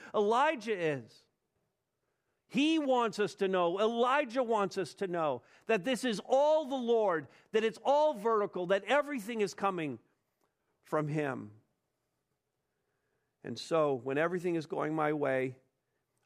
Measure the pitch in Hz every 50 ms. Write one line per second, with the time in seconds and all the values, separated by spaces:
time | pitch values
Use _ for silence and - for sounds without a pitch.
0 | - - - 214 208 208 233 247 285 311 320 233 196 233 214 180 165 156 143 127
1 | 110 107 - - _ _ _ _ _ _ _ _ _ _ _ _ _ _ _ _
2 | _ _ _ _ _ _ _ _ _ _ - 240 294 311 320 320 294 262 254 240
3 | 233 214 - 208 208 - - - 196 190 190 180 175 170 180 196 220 226 233 233
4 | 247 247 269 294 294 226 220 269 247 226 226 208 196 180 - 196 175 - - -
5 | 202 180 175 170 160 147 127 117 - _ - - _ - 220 208 165 262 254 -
6 | 254 254 208 - - - 262 269 294 302 311 320 311 247 277 262 240 233 233 226
7 | 214 190 170 156 139 - - - _ _ - 220 220 226 - - - 247 285 294
8 | 302 302 285 202 196 233 226 208 208 180 - 180 180 175 196 202 196 202 269 294
9 | 285 294 294 240 185 226 240 220 202 175 - - 202 196 185 170 156 143 120 107
10 | _ _ _ _ _ _ _ _ _ _ _ _ _ _ _ _ _ - 156 151
11 | 151 147 147 156 147 139 123 117 107 104 107 - _ _ _ _ _ _ _ _
12 | _ _ _ _ _ _ _ _ _ _ _ _ _ _ _ _ _ _ _ _
13 | _ _ _ _ _ _ _ _ - - 117 117 - - 170 160 151 147 139 117
14 | 117 135 135 147 165 170 180 175 170 180 170 165 139 - - 147 147 151 160 156
15 | 151 151 156 147 143 135 131 131 131 131 127 - _ _ _ _ _ _ _ _
16 | _ _ _ _ _